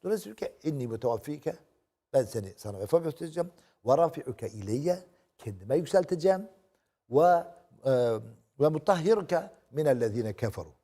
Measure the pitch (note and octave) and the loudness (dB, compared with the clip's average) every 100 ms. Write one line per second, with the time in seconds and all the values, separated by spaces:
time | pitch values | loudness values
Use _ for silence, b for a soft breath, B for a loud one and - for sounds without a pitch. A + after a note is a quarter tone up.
0 | F#3 G#3+ G#3 A3 - - D#3 C#3+ B2 A2+ | -4 -4 -6 -10 -10 -6 -6 -4 -6 -2
1 | B2 A2+ - D3 D#3 - _ _ _ _ | -2 -2 -4 -8 -8 -8 _ _ _ _
2 | _ C#3 G#2+ A2+ G2 - G#2+ G2 G#2 E3+ | _ 0 0 -4 -8 -12 -12 -8 0 2
3 | E3 - E3 E3 F3 _ b b A2 C#3 | 2 -6 -8 -6 -6 _ b b 2 4
4 | E3 D#3 - - A2 G#2 G2 B2 D#3+ F3+ | 4 0 -10 -8 -8 -8 -4 -2 -2 -4
5 | - _ _ _ A#2 F#2+ G2 D3 F3 F#3+ | -6 _ _ _ -14 -12 -2 -2 2 2
6 | F3+ F3+ F#3 F#3+ G#3+ _ _ _ _ _ | 2 0 2 0 -4 _ _ _ _ _
7 | _ B2+ F3 E3+ F3 - _ _ C3+ B2+ | _ 4 6 4 0 -18 _ _ 0 2
8 | A#2+ A2+ A2 A2+ _ - D3 D#3 D3+ F#3 | 2 0 -6 -20 _ 0 0 2 0 0
9 | E3 A3 F3+ F3 - - _ C#3 D3+ B2+ | 2 2 2 -2 -2 -18 _ -2 2 2
10 | A#2 A2+ A2 G2 A2 G2 D#2 _ | 0 -2 -4 -4 -4 -4 -14 _